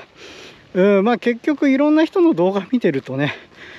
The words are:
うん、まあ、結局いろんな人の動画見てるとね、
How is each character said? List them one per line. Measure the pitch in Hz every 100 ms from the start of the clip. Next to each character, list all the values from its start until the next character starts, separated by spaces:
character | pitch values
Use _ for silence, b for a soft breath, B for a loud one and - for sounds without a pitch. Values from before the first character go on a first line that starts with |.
| - - B B B B B
う | 185 202 196
ん、 |
ま | 214
あ、 | 233
結 | 240 233
局 | 320 285 285
い | 262
ろ | 294
ん | 311
な | 320
人 | 392
の | 330
動 | 170 180
画 | 196 190
見 | 247
て | 185
る | 135
と | - 135
ね、 | 143 - - B B